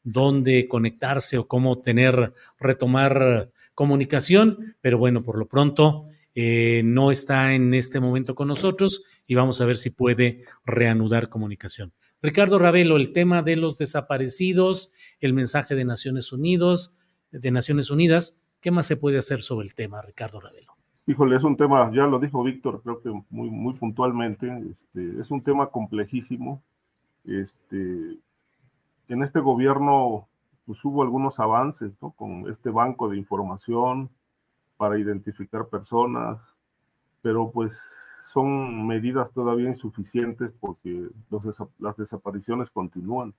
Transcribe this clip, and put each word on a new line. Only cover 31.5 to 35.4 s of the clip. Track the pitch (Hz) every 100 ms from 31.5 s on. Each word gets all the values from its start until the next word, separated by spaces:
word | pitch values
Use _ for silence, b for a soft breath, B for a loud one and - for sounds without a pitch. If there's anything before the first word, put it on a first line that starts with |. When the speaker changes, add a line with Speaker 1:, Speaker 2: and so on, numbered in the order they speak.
| 113 139 147 104 101
Speaker 2:
¿no? | 151
Con | _ 101 90 98
este | 110 123
banco | 113 123 123 110
de | 101
información | 98 98 98 95 - 117 123 131 131 _ _ _ _ _ _ _
para | 104 104
identificar | 104 101 104 -